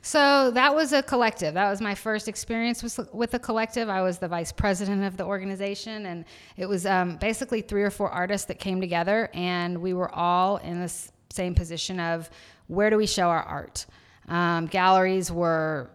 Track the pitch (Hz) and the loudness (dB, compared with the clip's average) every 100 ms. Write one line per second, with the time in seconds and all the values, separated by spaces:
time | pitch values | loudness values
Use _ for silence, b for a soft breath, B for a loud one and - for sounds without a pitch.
0 | - 302 277 277 262 240 277 294 302 285 | 0 4 6 6 4 4 4 4 4 2
1 | 269 254 226 - 156 165 196 196 214 196 | 2 2 2 0 -2 0 0 0 -4 -4
2 | 220 214 220 202 - 226 233 233 233 - | -4 -4 -4 -10 -6 -2 -2 -2 -6 -8
3 | 170 208 233 240 247 220 220 240 226 190 | -8 -4 -4 -2 -2 -2 -2 -2 -2 0
4 | 185 180 175 170 165 - 214 185 196 202 | 0 -2 -4 -4 -4 0 0 0 0 0
5 | 196 185 175 196 190 190 202 196 220 214 | -2 -4 -4 -4 -6 -6 -6 -6 -10 -10
6 | 196 170 165 B B - 190 196 190 185 | -8 -10 -12 B B -8 -2 -2 2 2
7 | 180 165 208 220 - 226 202 202 202 196 | 2 0 -2 -2 -2 -4 -2 0 0 0
8 | 202 - 185 202 - - 196 185 185 170 | -2 -2 -2 -2 -4 -6 -2 -2 0 0
9 | 170 214 226 - 180 180 175 175 185 180 | 2 0 0 -4 -2 -2 -2 -4 -4 -2
10 | 180 - 175 180 190 202 - 175 175 - | -4 0 2 4 2 0 -4 -6 -6 -8
11 | - _ _ - 180 170 170 165 - 185 | -14 _ _ -6 0 0 0 -6 -6 -4
12 | 170 165 165 B B B - 175 214 214 | -2 -2 -4 B B B -6 2 4 4
13 | 208 - 175 165 - - - - - b | 2 2 2 2 -2 -10 -10 -12 -14 b
14 | b b - 170 175 170 165 185 185 190 | b b -4 0 2 0 0 2 6 6
15 | 185 190 175 170 170 160 160 151 123 | 6 2 0 0 2 2 0 -4 -6